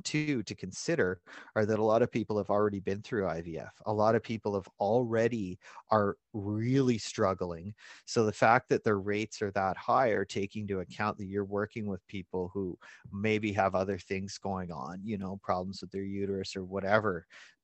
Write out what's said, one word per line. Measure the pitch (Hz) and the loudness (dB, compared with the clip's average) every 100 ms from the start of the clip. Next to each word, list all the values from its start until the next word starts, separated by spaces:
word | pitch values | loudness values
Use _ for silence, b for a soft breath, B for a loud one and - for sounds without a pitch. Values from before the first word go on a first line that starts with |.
too, | - 151 151 131 | -4 -2 0 -2
to | 104 | -4
consider | 101 95 - - 131 92 92 B B B | -8 -10 -8 -2 2 2 0 B B B
are | 113 | 0
that | 107 110 | 2 4
a | |
lot | 110 113 | 4 4
of | 120 | 4
people | 120 104 107 | 0 -2 -2
have | 95 | 2
already | 101 107 98 | 2 2 0
been | 95 98 | -4 -4
through | - 117 92 | -2 -2 0
I | 82 | -2
V | 85 78 | -6 -8
F. | - - - | -10 -10 -4
A | |
lot | 107 107 | 4 4
of | 113 | 4
people | - 113 107 | 0 -4 -2
have | 101 92 _ | -4 -6 _
already, | 101 120 120 113 117 117 92 90 B B - | 2 2 2 2 2 0 -4 -8 B B 2
are | 110 101 - _ | 2 4 -2 _
really | 110 101 107 117 135 127 113 | -6 -4 -2 2 4 4 2
struggling. | - - 101 92 90 85 92 107 B B - | -2 2 2 2 -4 -6 -10 -14 B B -2
So | 120 | 2
the | 107 | 2
fact | - 117 123 - | 6 6 6 4
that | 127 | 0
their | 113 101 | 2 0
rates | 98 104 110 - | 0 -2 -4 -4
are | 101 | -2
that | 95 95 90 | 0 0 -2
high | - 123 131 | 0 2 4
are | 98 | 2
taking | 98 107 101 110 | 0 -2 -4 -6
into | 101 95 | -4 -4
account | 90 - 107 - | -6 -4 -4 -2
that | 95 | -4
you're | 98 | -4
working | 98 101 107 117 104 | -2 -4 -4 -6 -6
with | 92 - | -6 -8
people | 101 90 92 90 | -12 -6 -6 -4
who | 98 92 - B B - | -4 -6 -6 B B -12
maybe | 98 107 107 107 | -2 0 2 2
have | 101 98 | 2 2
other | 92 95 98 | 2 0 -4
things | - 95 95 - | -4 -6 -6 -8
going | 98 95 90 | -6 -4 -6
on, | 78 65 92 | -8 -10 -10
you | 101 101 | -6 -6
know, | 95 101 | -6 -8
problems | - 92 95 95 | -2 -2 -2 -8
with | 95 | -10
their | 98 | -8
uterus | 98 98 98 98 95 98 | -6 -4 -2 -4 -4 -8
or | |
whatever | 92 98 95 107 107 87 - B B B | -6 -4 4 4 4 -2 -8 B B B